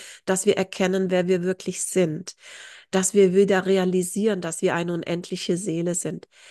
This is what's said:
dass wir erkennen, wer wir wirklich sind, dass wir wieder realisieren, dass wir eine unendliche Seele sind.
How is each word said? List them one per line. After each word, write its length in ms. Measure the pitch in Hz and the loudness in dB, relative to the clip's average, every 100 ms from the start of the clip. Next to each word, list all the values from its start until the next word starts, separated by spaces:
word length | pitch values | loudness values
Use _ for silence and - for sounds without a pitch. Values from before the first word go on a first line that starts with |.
| - - | -20 -8
dass 220 | - 190 208 | -4 0 2
wir 100 | - | 0
erkennen, 540 | 190 - 185 190 190 | 0 -2 0 0 0
wer 160 | 180 180 | 0 2
wir 160 | 185 | 0
wirklich 400 | 180 185 - 185 | 0 -4 -6 -8
sind, 540 | - 185 175 156 185 - - - - - - | -2 0 0 0 -10 -16 -20 -20 -20 -20 -4
dass 220 | 190 190 | -2 2
wir 200 | 202 190 | 4 6
wieder 320 | 185 202 190 190 | 6 4 4 2
realisieren, 720 | 190 185 185 180 - 214 196 | 2 2 2 0 0 0 0
dass 220 | 170 160 | -4 -2
wir 120 | 185 | 0
eine 200 | 156 170 | 0 -2
unendliche 600 | 170 - 170 180 185 - 175 | -4 -4 -6 -6 -6 -2 -2
Seele 380 | 202 165 170 170 | -2 -2 -2 -2
sind. 320 | 156 - - _ - | -4 -8 -12 _ -20